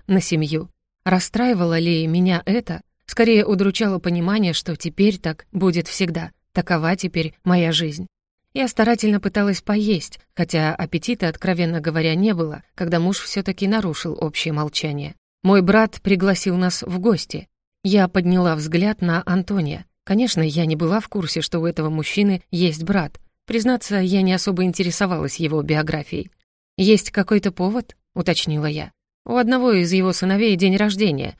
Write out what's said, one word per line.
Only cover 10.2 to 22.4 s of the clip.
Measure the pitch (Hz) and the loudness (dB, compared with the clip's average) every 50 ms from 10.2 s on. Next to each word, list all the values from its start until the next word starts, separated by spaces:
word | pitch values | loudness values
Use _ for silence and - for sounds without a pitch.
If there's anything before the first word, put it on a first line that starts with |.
| - _ _ | -20 _ _
хотя | - 170 - - 160 156 156 165 | -4 -2 0 0 0 0 0 0
аппетита, | - 170 - - 160 - - 240 - 190 160 | -2 -4 -4 -4 -4 -2 -2 -4 -2 -2 -4
откровенно | 156 - - 180 190 170 175 165 170 160 | -4 -2 -2 -2 0 0 0 -2 -2 -2
говоря, | 147 170 151 165 160 160 160 | -4 -2 -2 0 0 2 2
не | 175 196 220 202 | 2 2 2 2
было, | 170 165 156 151 - - _ _ | 0 -2 -4 -6 -10 -16 _ _
когда | - 180 170 175 165 | -6 -4 0 0 2
муж | 170 185 196 - | 2 0 0 -2
всё-таки | - - - 202 190 196 180 - 202 | -6 -6 -6 -4 -4 -4 -4 -2 0
нарушил | 196 214 220 196 175 147 - - 170 151 - | 0 0 0 0 -2 -6 -6 -6 -8 -6 -4
общее | 165 151 - - - 160 151 | -6 -4 -4 -4 -4 -2 -2
молчание. | 147 151 147 - - - 151 143 143 143 151 - - _ _ _ _ - | -2 -4 -4 -4 -6 -6 -4 -6 -6 -8 -10 -14 -18 _ _ _ _ 4
Мой | 185 202 196 185 | 6 6 6 6
брат | 175 202 220 220 214 - - - | 6 6 6 4 4 0 -6 0
пригласил | 196 196 175 190 196 185 - - 190 175 | 0 2 2 4 2 2 2 0 0 0
нас | 180 180 180 - - - | 0 0 0 -2 -4 -6
в | - 175 185 | -6 -6 0
гости. | 180 240 202 151 - - - 156 180 - _ _ _ _ _ _ - | 2 2 2 2 -2 -6 -8 -12 -12 -14 _ _ _ _ _ _ -4
Я | 190 202 202 185 180 | 0 2 2 2 2
подняла | - 190 170 180 180 185 180 175 160 | 2 0 2 2 2 2 2 2 0
взгляд | 151 151 156 165 170 196 214 214 - | -2 -4 -2 0 0 0 0 -2 -2
на | 175 175 165 175 - | -2 -2 0 -2 -2
Антония. | - 175 190 180 - 202 196 156 143 156 - - - _ _ _ | -2 -2 -2 -2 -2 -2 -2 -2 -4 -6 -8 -12 -18 _ _ _
Конечно, | - 196 220 254 226 - 165 160 | -2 0 0 0 0 0 0 0
я | 156 147 170 165 | 0 0 0 0
не | 156 160 | 0 0
была | 151 170 160 196 220 | 0 0 0 0 -2
в | 214 - | -4 -4
курсе, | - 202 170 147 - 160 | -6 -6 -4 -4 -4 -4
что | 151 - - 170 | -4 -4 -4 -2
у | 160 | -2
этого | 170 165 - 156 156 | -2 -2 -2 -4 -2
мужчины | 156 156 151 - - - 202 202 190 175 | -2 -4 -4 -4 0 0 2 2 0 -2